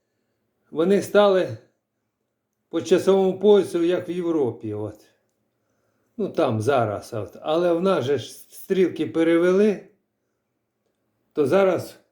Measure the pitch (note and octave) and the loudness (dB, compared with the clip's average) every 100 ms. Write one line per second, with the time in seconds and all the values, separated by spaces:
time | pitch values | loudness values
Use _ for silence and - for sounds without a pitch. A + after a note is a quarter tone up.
0 | _ _ _ _ _ _ _ D3 F3 G3+ | _ _ _ _ _ _ _ -2 2 2
1 | - G3+ G3+ F#3 D#3 A2 _ _ _ _ | 2 4 4 2 -2 -8 _ _ _ _
2 | _ _ _ _ _ _ _ E3+ - F3+ | _ _ _ _ _ _ _ -6 0 2
3 | F#3+ G3 F#3+ F#3 G#3 G3+ D#3 E3+ E3+ F3+ | 4 2 2 2 4 4 4 0 0 -2
4 | - F3+ E3+ D#3+ B2 A2 G#2+ G#2 G#2 - | -4 -6 -2 -2 -2 -4 -10 -8 -10 -12
5 | _ _ _ _ _ _ _ _ _ _ | _ _ _ _ _ _ _ _ _ _
6 | _ - F#3 - C#3+ A2 A2 C3+ A2 G2 | _ -10 -6 -2 -2 0 0 0 0 -4
7 | - A2+ - - D#3 D#3+ F3 E3+ F#3+ E3+ | -10 -12 -12 -10 -4 -2 0 0 0 0
8 | B2+ C#3 - - - - - F#3+ E3+ - | -2 -4 -6 -18 -20 -12 -4 0 0 -2
9 | D3+ D#3 E3 E3 F3+ F#3+ G#3+ F#3 - _ | -4 0 2 2 2 2 0 -2 -10 _
10 | _ _ _ _ _ _ _ _ _ _ | _ _ _ _ _ _ _ _ _ _
11 | _ _ _ - C3+ F#3+ F#3+ D3 - - | _ _ _ -2 2 2 2 0 -6 -18
12 | _ | _